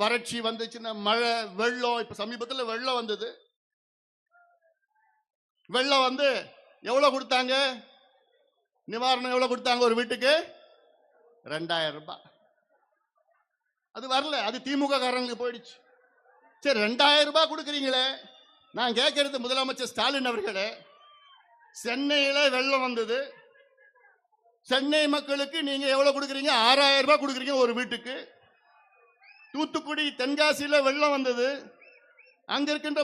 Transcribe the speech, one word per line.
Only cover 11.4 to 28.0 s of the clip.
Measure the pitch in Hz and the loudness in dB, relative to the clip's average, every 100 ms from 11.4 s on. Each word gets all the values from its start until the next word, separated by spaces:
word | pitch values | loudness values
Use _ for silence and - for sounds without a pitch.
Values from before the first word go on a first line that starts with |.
| - | -10
ரெண்டாயிரம் | 156 165 165 156 147 | -8 -2 -2 -2 -6
ரூபாய். | 156 - _ _ _ _ _ _ _ _ _ _ _ _ _ _ _ _ _ 220 | -14 -18 _ _ _ _ _ _ _ _ _ _ _ _ _ _ _ _ _ -14
அது | 262 | -2
வரல, | 262 302 277 208 | -2 0 -2 -2
அது | 240 262 | -4 -4
திமுக | 277 277 277 | 0 2 2
காரங்களுக்கு | 254 254 247 220 | 0 -2 -4 -4
போயிடுச்சு. | 247 240 - - _ _ _ _ _ _ _ _ | -6 -6 -14 -20 _ _ _ _ _ _ _ _
சரி, | 285 226 208 | 0 2 0
ரெண்டாயிரம் | 247 294 302 294 | 4 6 6 4
ரூபாய் | 311 320 | 4 2
கொடுக்குறீங்களே, | 311 285 294 269 254 262 269 - - _ _ _ | 0 -6 -4 -2 0 -2 -4 -14 -20 _ _ _
நான் | 208 240 226 | -4 -2 2
கேட்கறது | 294 285 277 269 247 | 2 2 -2 -4 -4
முதலமைச்சர் | 262 262 262 240 | -2 -2 -4 -6
ஸ்டாலின் | - 247 277 254 | -2 0 0 -2
அவர்களே, | 226 202 190 214 226 - - - - _ _ _ _ _ - | -2 -4 -4 -6 -8 -20 -20 -20 -20 _ _ _ _ _ -12
சென்னையில | 233 247 285 294 277 285 285 254 | -8 -4 0 2 4 4 4 4
வெள்ளம் | 269 269 254 | 2 0 0
வந்தது, | 233 220 254 277 - - _ _ _ _ _ _ _ _ _ _ _ - | -2 -2 -4 -4 -14 -20 _ _ _ _ _ _ _ _ _ _ _ -2
சென்னை | 262 277 302 294 294 | -2 2 2 2 0
மக்களுக்கு | 285 277 277 330 285 | -2 -4 -2 -4 -4
நீங்க | 269 277 | -2 0
எவ்வளவு | 262 285 277 | 2 2 2
கொடுக்குறீங்க? | 277 269 294 247 233 | -4 -4 0 4 4
ஆறாயிரம் | 277 277 277 262 | 6 6 4 4
ரூபாய் | 302 | 2
கொடுக்குறீங்க | 277 254 262 262 | 2 -4 -2 2
ஒரு | 240 233 | 2 2
வீட்டுக்கு. | 240 240 | -4 -8